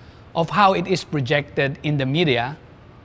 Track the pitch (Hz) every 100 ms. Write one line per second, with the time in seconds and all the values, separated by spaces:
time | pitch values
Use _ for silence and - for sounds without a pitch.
0 | - - - - 165 180 202 185 175 185
1 | - 151 120 147 143 - 139 143 151 147
2 | 131 147 170 117 123 151 - - - -